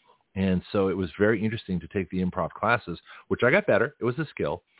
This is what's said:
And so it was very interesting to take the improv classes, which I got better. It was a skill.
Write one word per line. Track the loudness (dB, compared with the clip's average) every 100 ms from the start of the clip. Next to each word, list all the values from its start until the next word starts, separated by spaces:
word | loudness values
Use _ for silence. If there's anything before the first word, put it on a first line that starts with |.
| _ _ _
And | -2 0 0 0
so | 0 0
it | 0
was | -4 2
very | 2 2
interesting | -2 -4 -6 -6
to | -4
take | -6 -4
the | -2
improv | -2 -2 -4
classes, | -2 0 0 -2 -12 -14 -20 -6
which | 0
I | 2
got | 2 4
better. | 2 2 -2
It |
was | -4 -4
a | -6
skill. | -4 -4 -6 _